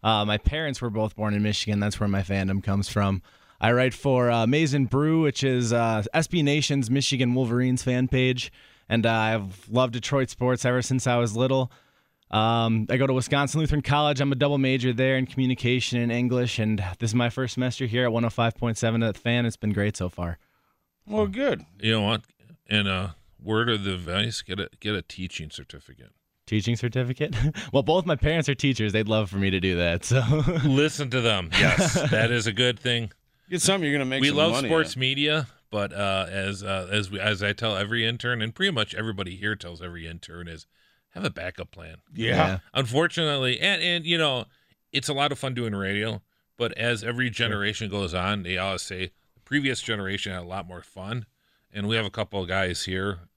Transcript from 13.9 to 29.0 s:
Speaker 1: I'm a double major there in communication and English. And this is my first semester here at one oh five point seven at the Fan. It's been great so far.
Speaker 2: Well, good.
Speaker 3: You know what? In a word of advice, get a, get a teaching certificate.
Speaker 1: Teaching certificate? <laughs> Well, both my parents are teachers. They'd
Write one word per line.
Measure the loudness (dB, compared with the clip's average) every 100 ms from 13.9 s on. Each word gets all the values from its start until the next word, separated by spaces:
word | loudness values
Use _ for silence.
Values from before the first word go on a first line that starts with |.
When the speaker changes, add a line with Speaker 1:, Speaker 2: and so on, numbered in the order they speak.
| 2 2 2
Speaker 1:
I'm | 0
a | 2
double | 2 2
major | 2 2 2
there | 2 2 2
in | 0
communication | 0 0 2 2 2 2 0
and | 0
English. | 2 2 2 0 0
And | 0 0 -2 -2
this | 0
is | 2
my | 2
first | 0 -4 -2
semester | -2 -2 -2
here | 0 2
at |
one | 2
oh | 0
five | 0 0 0
point | -4 0
seven | 0 2
at | 0 -2
the |
Fan. | -2 0 0
It's | -2
been | -2
great | 0 0 -2
so | -6
far. | -4 -6 -8 _ _ _ _ _ _ -6
Speaker 2:
Well, | 0 0
good. | 0 -2 -2 -6 -4
Speaker 3:
You | 0
know | 2
what? | 2 0 -4 _ _ -20 _
In | 0 0
a | -2 -4 -8 _ _
word | -2 0 2
of | 0 -2
advice, | -4 -4 -2 -2 -4
get | -8 -6
a, | -8 _
get | -4 -4
a |
teaching | -6 -10 -10 -10 -12
certificate. | -14 -16 -20 -20 -20 -20 _ _ _ -2
Speaker 1:
Teaching | 0 0 -2
certificate? | -2 -2 -2 -2 -4 0 0
<laughs> | -2 0
Well, | 0
both | 4 2 2
my | 2
parents | 2 2 0
are | 0
teachers. | 0 2 0
They'd | 0